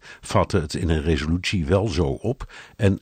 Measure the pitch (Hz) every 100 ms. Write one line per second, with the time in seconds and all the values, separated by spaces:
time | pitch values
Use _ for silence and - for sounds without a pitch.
0 | - - - 104 85 98 76 - 82 80
1 | 76 76 76 87 - 98 69 95 110 87
2 | 71 65 107 131 - - - - 104 95